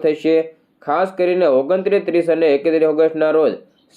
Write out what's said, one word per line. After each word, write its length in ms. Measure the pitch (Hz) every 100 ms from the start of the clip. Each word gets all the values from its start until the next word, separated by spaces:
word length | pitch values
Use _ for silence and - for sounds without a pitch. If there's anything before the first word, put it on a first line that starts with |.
થશે. 320 | 160 156 160 160 160 - _ _
ખાસ 320 | - 160 190 190
કરીને 300 | 180 180 160 131
ઓગણત્રીસ, 440 | 139 190 190 196 175
ત્રીસ 220 | 170 165
અને 180 | 160 160
એકત્રીસ 420 | 143 160 160 156
ઓગસ્ટના 440 | 151 160 156 156 156
રોજ 160 | 139 - - _ _